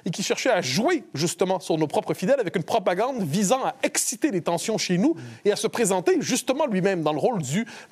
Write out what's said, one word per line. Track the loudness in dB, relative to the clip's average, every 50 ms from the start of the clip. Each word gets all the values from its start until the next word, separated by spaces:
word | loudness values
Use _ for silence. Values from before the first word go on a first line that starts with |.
| -8
et | -6
qui | -6 -4 -4
cherchait | -2 -2 0 0 2
à | 2 2
jouer | 2 0 0 0 2 2 0 0 -2 -6 -6
justement | -4 -2 -2 0 0 0 0 0 0
sur | -2 -2 0 0
nos | 0 0
propres | 0 0 -2 -2 -2
fidèles | -2 0 2 2 2
avec | 2 0 -2
une | -4 0
propagande | 0 0 0 2 2 0 2 0 -2 -2 -2
visant | -2 -2 0 0 2 2 2 2 2
à | -2 -2 -2 -2
exciter | -2 -2 -2 -2 -2 -2 -2 -2 0
les | 0 0
tensions | 0 0 -2 -2 0 -2 -2 -2
chez | 0 0 2 2
nous | 2 2 0 -2 -6 -14 -12 -2 0
et | 0
à | 0 2
se | 0 -2
présenter | -2 0 0 2 2 2 2 2 2 2
justement | 2 0 -2 0 0 0 0 0 0 0
lui-même | 2 2 2 2 2 2 0
dans | 0 0
le | 2
rôle | 2 0 0 0
du | -2 -2 -2 -2 -4 -4 -8 -16 -12 -6